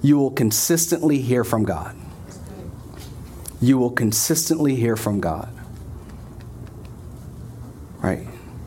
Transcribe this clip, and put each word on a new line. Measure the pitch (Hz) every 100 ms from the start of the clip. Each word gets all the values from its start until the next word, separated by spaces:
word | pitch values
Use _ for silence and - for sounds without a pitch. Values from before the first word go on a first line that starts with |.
You | 143 147
will | 135
consistently | 135 113 - - 165 - 170 156 139
hear | 120 123
from | 110 113
God. | 95 80 - - - - - - - - - - - - - - - - - -
You | 123 131
will | 120
consistently | 123 110 107 - 160 - 160 147
hear | 127 117 110
from | - 101
God. | 82 78 - - - - - - - - - - - - - - - - - - - - - - - - - -
Right? | - - - - - -